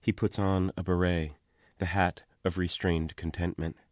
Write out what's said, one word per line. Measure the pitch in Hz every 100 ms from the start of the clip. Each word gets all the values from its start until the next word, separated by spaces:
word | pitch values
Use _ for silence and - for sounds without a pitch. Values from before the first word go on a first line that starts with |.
he | -
puts | 101 107 -
on | 98 95 92 -
a |
beret, | 90 90 90 87 78 76 _ _ _ _
the | 87
hat | 98 90 - _ _
of | 95 87
restrained | 87 - 92 82 80 -
contentment. | 82 78 87 - 82 - _